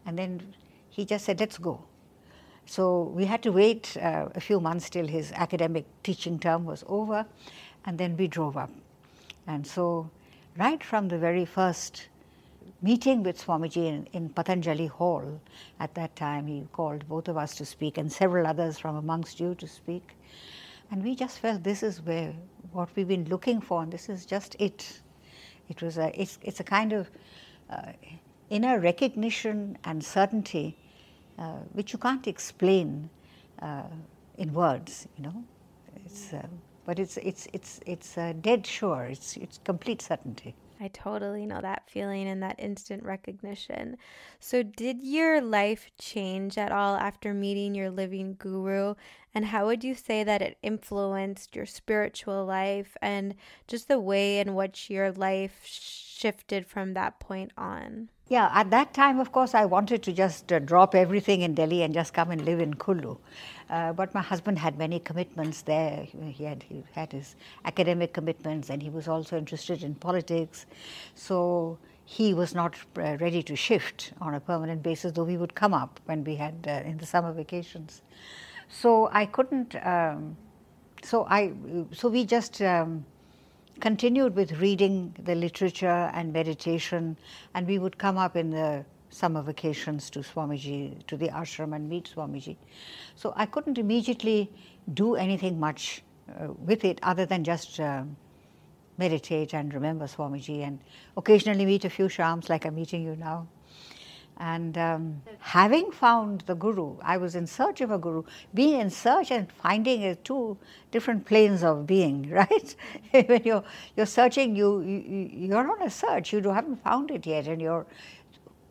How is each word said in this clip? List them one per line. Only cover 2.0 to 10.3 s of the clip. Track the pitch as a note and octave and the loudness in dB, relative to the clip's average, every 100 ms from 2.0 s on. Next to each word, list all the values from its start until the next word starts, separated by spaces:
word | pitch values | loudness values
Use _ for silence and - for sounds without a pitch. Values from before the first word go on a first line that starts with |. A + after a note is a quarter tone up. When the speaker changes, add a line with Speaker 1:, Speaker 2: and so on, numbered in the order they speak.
| _ _ - - - - - | _ _ -20 -20 -20 -20 -8
Speaker 1:
So | - F#3 F3+ E3+ | 0 4 4 0
we | F3 | 0
had | G3 A#3 | 0 2
to | A#3 | 4
wait, | F#3 G#3+ A3+ - - | 8 8 6 -4 -2
uh, | E3+ D#3+ - | 0 0 -2
a | F3+ | -4
few | - G3+ | 0 2
months | D#3+ E3+ - | 2 -2 -4
till | F3+ D#3 | -4 -2
his | D#3+ D3 | -2 -4
academic | - E3+ E3+ E3 E3 - - | -2 -2 0 0 0 -6 -10
teaching | - F3+ E3+ E3 | -6 -4 -4 -2
term | F3 E3 | 2 2
was | E3 D3+ - | 0 -8 -4
over, | G3+ G#3+ G#3+ A3 - - - - - | -2 -2 -2 -4 -10 -20 -20 -20 -12
and | - E3+ | -6 -2
then | F3+ E3+ | -2 0
we | F#3 | 0
drove | E3+ D3 C#3+ | 0 -2 -2
up. | - - - _ - - - - - | -8 -12 -20 _ -20 -20 -20 -16 -8
And | D3+ C#3+ | -8 -6
so | F#3 F3 E3+ D#3+ - - | -2 0 -2 -6 -14 -20